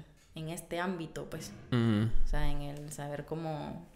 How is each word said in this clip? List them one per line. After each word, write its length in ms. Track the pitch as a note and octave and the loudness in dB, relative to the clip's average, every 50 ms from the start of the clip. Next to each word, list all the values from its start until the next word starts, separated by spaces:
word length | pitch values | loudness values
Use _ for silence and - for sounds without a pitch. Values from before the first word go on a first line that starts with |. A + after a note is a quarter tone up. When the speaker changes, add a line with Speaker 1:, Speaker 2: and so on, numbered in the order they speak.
| D#3 - - _ _ - - | -16 -18 -20 _ _ -18 -12
Speaker 1:
en 140 | E3 D#3 D#3 | -10 -8 -8
este 280 | E3+ F3 E3 - E3 E3+ | -8 -10 -8 -6 -4 -4
ámbito, 520 | F3+ F#3+ F#3 E3 D#3+ D#3 - C#3+ C#3+ - | -2 -2 -4 -4 -6 -8 -10 -10 -10 -10
pues. 220 | E3 D#3 - - - - - - | -10 -10 -10 -12 -14 -16 -6 -2
Speaker 2:
Ujú. 380 | B2+ A#2+ A#2 A#2 G#2+ G#2 A2 A#2 - - - | 0 2 4 4 4 2 4 6 8 8 8
Speaker 1:
O 40 | - | 8
sea, 220 | - D3 D3 C#3+ | 6 4 4 4
en 100 | C#3+ C#3+ | 4 2
el 300 | C#3+ C#3+ C#3+ D3 D3 D3 | 0 -4 -6 -8 -10 -12
saber 320 | - - C#3+ D3 D3 D3 D3 | -10 -8 -8 -6 -6 -6 -6
cómo 600 | - D#3 D#3+ E3 D#3+ D#3 D3 D3 D3 - - - - - | -6 -6 -6 -4 -4 -6 -6 -8 -8 -10 -12 -12 -10 -6